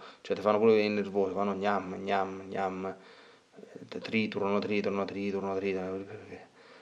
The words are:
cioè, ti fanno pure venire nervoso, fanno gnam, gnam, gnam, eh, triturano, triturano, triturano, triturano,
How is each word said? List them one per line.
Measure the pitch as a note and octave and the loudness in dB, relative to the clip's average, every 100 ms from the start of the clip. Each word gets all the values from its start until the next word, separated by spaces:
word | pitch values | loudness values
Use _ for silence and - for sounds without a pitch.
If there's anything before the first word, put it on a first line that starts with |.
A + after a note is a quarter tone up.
| - - | -12 -14
cioè, | - G2+ | -4 0
ti | |
fanno | G2+ G#2+ | 4 6
pure | A2+ | 8
venire | G#2+ G#2 G#2 | 6 6 2
nervoso, | G2+ G2+ F#2+ | 0 2 2
fanno | F2+ G2+ | 2 0
gnam, | F#2+ G2+ G2+ F#2 F#2+ | 2 2 0 -2 -6
gnam, | F#2+ G2 F#2+ F#2+ F#2+ | 0 0 0 -4 -8
gnam, | F#2+ F#2+ F#2 F#2+ | -2 -2 -2 -6
eh, | F#2+ - - - - _ - - - B2 - | -8 -16 -20 -20 -20 _ -20 -18 -16 -10 -10
triturano, | - A2+ G#2+ G2+ G2 G2+ | -2 0 0 0 0 2
triturano, | G2+ G#2 G2+ G2 F#2+ | 2 0 0 0 -2
triturano, | F#2+ G2+ G2 G2 F#2+ | -4 -2 -2 -2 -2
triturano, | G2 F#2 F#2 F#2+ G2 - - - - - - - | 0 -2 -2 -6 -8 -12 -14 -16 -18 -20 -20 -20